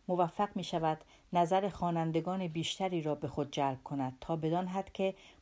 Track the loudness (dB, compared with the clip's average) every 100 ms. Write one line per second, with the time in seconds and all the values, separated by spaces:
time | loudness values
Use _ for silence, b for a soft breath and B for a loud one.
0 | -2 2 2 2 -2 -2 -4 0 0 0
1 | -6 b b 2 4 4 2 0 0 2
2 | 2 0 0 -2 -2 -2 -4 -2 -2 0
3 | 0 -2 -2 -4 -2 0 0 0 -4 -4
4 | -4 -4 -4 -2 0 0 0 -4 -4 0
5 | 0 0 B B